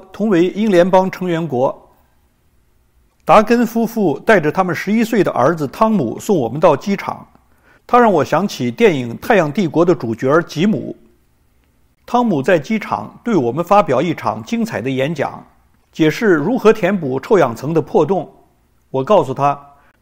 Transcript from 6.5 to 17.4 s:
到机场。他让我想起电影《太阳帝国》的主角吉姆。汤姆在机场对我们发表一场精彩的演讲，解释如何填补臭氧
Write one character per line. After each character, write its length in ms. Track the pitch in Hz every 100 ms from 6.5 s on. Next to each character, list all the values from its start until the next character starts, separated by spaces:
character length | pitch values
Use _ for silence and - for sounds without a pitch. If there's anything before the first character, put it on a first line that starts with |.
| 139
到 180 | 175 139
机 200 | - 196
场。 280 | - - - _ _ _ _ _ -
他 100 | 247
让 120 | 233
我 120 | 170
想 220 | 131 151 196
起 260 | - 123
电 200 | 117 226
影 220 | 147 120 117
《太 160 | - 214
阳 160 | 151
帝 160 | 143 170
国》 160 | 156 170
的 60 |
主 180 | 170 117
角 300 | 110 131 156
吉 240 | 165 143 202
姆。 300 | 151 110 - _ _ _ _ _ _ _ _ _ _
汤 220 | - 240 240
姆 160 | 151
在 160 | 139 175
机 180 | - 220
场 400 | - 104 - -
对 140 | - 196
我 160 | 120
们 120 | 131
发 160 | 170 202
表 220 | 151 123
一 100 | 170
场 300 | 143 120 110
精 220 | 107 233
彩 180 | 220 110
的 80 | 120
演 240 | 127 135
讲， 300 | 160 - - - _ _ _ _
解 180 | - 156
释 240 | 151 226
如 240 | 160 147 254
何 140 | 208
填 260 | 220 175 202
补 220 | 143 131
臭 180 | -
氧 160 | 202